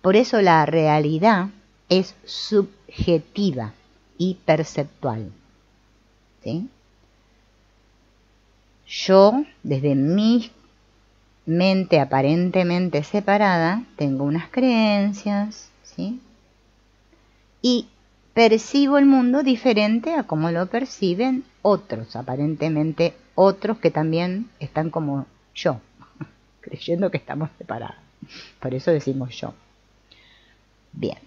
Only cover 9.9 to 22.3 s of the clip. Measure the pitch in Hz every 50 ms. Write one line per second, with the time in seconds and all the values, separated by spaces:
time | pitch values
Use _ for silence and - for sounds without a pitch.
9.9 | 139 135 135 147 170 196 214 220 233 247 226 - - _ _ _ _ _ _ _
10.9 | _ _ _ _ _ _ _ _ _ _ _ - 160 170 180 190 190 190 185 180
11.9 | - 156 139 131 - 135 135 139 156 170 180 180 175 185 180 175 175 180 185 180
12.9 | 156 147 147 - - 208 208 196 196 208 214 202 180 170 165 165 185 220 240 -
13.9 | _ - 147 143 135 131 139 143 147 165 170 - - - 254 262 240 226 220 214
14.9 | 208 202 196 202 202 202 - 208 202 202 202 214 214 - - - _ _ _ -
15.9 | - - 170 196 233 254 - _ _ _ _ _ _ _ _ _ _ _ _ _
16.9 | _ _ _ _ _ _ _ _ _ _ _ _ _ _ - 247 247 240 - -
17.9 | _ _ _ _ _ _ _ _ _ 220 233 226 214 220 - - - 277 285 277
18.9 | 277 285 277 277 269 269 247 247 247 277 302 262 254 226 - 262 226 208 208 208
19.9 | 220 233 220 302 330 311 254 - 160 156 156 170 170 170 180 185 - 233 262 262
20.9 | - - - 185 175 180 233 262 262 254 262 _ _ _ _ 208 202 190 202 -
21.9 | - 110 117 - - 113 127 -